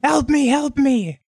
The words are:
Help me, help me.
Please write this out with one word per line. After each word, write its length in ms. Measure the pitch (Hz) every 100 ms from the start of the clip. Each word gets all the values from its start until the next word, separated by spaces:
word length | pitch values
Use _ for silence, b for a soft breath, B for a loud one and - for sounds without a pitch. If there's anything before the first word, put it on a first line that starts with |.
Help 260 | 285 311 254
me, 200 | 294 262
help 280 | 277 294 254
me. 420 | 269 247 180 143